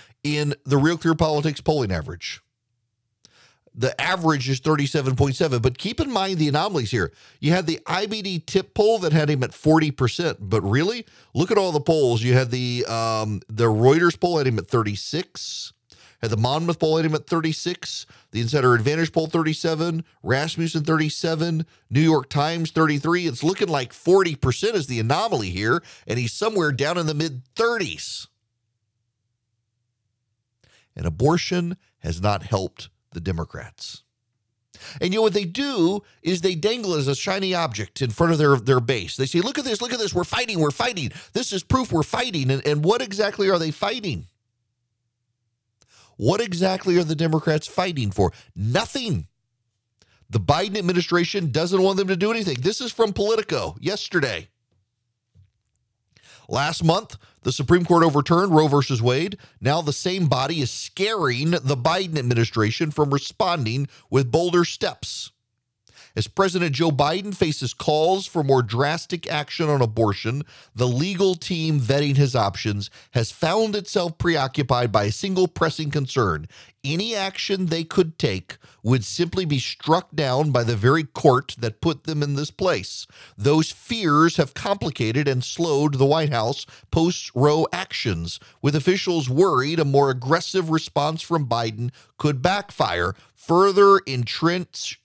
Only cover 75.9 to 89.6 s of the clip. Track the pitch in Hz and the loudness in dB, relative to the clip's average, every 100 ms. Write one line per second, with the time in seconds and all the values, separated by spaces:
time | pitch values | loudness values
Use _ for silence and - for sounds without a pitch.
75.9 | 151 135 131 101 78 80 - - _ 139 | -4 -2 0 0 0 -6 -18 -20 _ -6
76.9 | 165 220 214 190 - - 190 180 165 160 | -4 -2 -4 -4 -6 -4 -2 0 -2 -2
77.9 | - 165 - 135 92 - - - _ 110 | 0 0 0 -4 -4 -8 -20 -20 _ 0
78.9 | 127 101 - 170 190 165 139 - - - | 0 0 -4 -2 -2 -2 -2 -4 -6 0
79.9 | 170 - 151 135 131 156 127 117 110 120 | 0 0 -4 -2 0 0 0 0 2 4
80.9 | 160 151 - - - - - 117 - 160 | 2 0 2 4 4 2 -6 -6 -4 -4
81.9 | 151 - 151 143 139 151 - 185 120 90 | -4 -6 -4 -2 -4 -6 -4 -2 -2 -4
82.9 | - - - - - 131 156 160 - - | -14 -16 -20 -20 -2 2 4 2 -4 -8
83.9 | 226 175 147 165 - 143 - 202 202 185 | -2 2 6 4 4 -2 -2 -2 -2 -2
84.9 | - 110 120 143 127 - - 170 139 151 | -2 -2 0 0 0 -2 -2 0 2 2
85.9 | 135 139 156 151 120 113 143 - - - | 4 4 4 2 0 -2 -4 -10 -20 -4
86.9 | 165 165 - - 123 147 156 - 175 185 | 0 2 0 -6 2 4 4 0 -2 -6
87.9 | - 113 82 82 - - _ 139 147 185 | -6 -4 -4 -6 -10 -18 _ 0 0 2
88.9 | 190 190 170 127 135 190 131 | 2 2 0 0 2 4 4